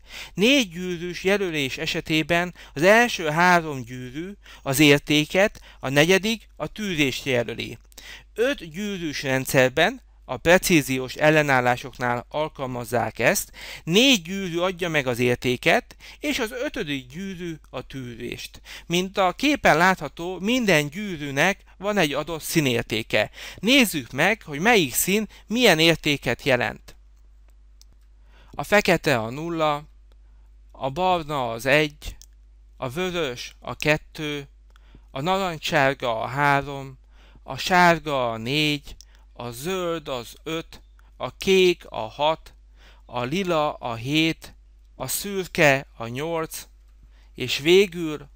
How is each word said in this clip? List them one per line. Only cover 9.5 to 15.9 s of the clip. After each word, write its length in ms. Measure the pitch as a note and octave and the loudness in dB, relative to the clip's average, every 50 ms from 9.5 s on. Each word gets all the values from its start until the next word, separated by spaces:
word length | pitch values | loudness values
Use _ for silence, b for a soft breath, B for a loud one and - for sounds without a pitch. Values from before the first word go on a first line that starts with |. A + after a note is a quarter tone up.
| - C#3 B2+ C3 B2+ D#3+ E3 G3+ C4+ B3 _ _ _ _ - - | 4 4 4 4 4 2 0 0 0 -6 _ _ _ _ -14 -12
a 60 | B2+ | -8
precíziós 800 | A#2 - E3 F3 F#3 - - F3+ D3+ B2+ B2+ C3 C3 B2+ B2 - | -2 4 4 4 6 6 4 2 2 2 0 -4 -6 -6 -8 -4
ellenállásoknál 1080 | - D3 D#3 D#3 D#3 D3+ D3 C3+ B2+ B2 B2 B2 A#2+ - B2+ - - B2+ B2 A#2+ A#2+ - - | 2 2 4 4 4 4 4 2 4 4 2 0 -2 -4 -14 -10 -6 -4 -2 -2 -4 -6 -6
alkalmazzák 880 | - D3 D#3 D#3 - - C#3 C3 B2+ A#2+ A#2+ A2+ B2 A#2 A2 A2+ - - | -6 -4 -4 -6 -6 -8 -8 -6 -6 -8 -6 -4 -2 -2 -2 -2 -2 0
ezt, 320 | A2+ C#3+ G3 - - - B B B B B B B | 0 2 0 0 -4 -10 B B B B B B B
négy 380 | D#3 E3 G#3 B3+ C#4 C4 G3 | 2 4 4 6 6 4 2
gyűrű 360 | D#3+ E3 G3 G3 G3 F3 D#3+ | 0 -6 -8 -6 -6 -4 -4
adja 320 | E3+ F3 F#3+ F#3+ E3+ F#3 E3+ | -2 -2 -2 -2 -4 -4 -2
meg 180 | D#3+ D3+ B2+ | -2 0 0
az 120 | C3 A#2+ A2+ | 0 0 0
értéket, 760 | B2 B2 B2 - - B2+ B2 - - D#3+ F#3 A#3+ - - | 2 0 0 0 -2 -4 -2 0 2 2 2 2 0 -4